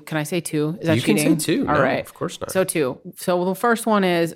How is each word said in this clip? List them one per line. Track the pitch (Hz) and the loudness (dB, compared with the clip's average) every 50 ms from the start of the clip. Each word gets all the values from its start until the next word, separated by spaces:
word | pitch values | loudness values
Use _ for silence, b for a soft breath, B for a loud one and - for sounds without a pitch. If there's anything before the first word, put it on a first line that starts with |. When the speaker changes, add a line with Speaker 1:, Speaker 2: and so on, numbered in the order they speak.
| - | -6
Speaker 1:
Can | - 165 156 | -6 -4 -4
I | 151 | -4
say | 147 190 175 | -2 -4 -4
two? | 160 - - 151 147 151 165 214 | -4 -2 -2 -2 -2 -2 -4 -2
Is | - 165 | 0 0
that | - | 2
Speaker 2:
You | 117 127 | 2 2
can | - 214 | 2 2
say | - 151 | 2 4
Speaker 1:
cheating? | - 160 160 | 2 2 2
Speaker 2:
two. | - - 170 269 277 - | 2 0 0 0 0 2
Speaker 1:
All | 151 | 2
Speaker 2:
No, | 147 135 | 2 2
Speaker 1:
right. | 131 131 135 - | 2 0 -2 -4
Speaker 2:
of | - - | -8 -10
course | - 135 175 - - | -8 -8 -8 -8 -8
not. | - - | -8 -4
Speaker 1:
So | - 190 185 | -2 0 0
two. | 185 - 175 147 127 139 - - 180 - | 0 0 0 0 -2 -2 -6 -12 -18 -16
So | - - - 180 180 175 | -8 -2 0 0 0 0
the | 185 190 | 0 -2
first | 185 - 240 233 220 233 | 0 2 2 2 2 2
one | 233 214 208 190 | 2 2 4 4
is | 185 175 170 170 165 - | 4 2 2 2 0 -2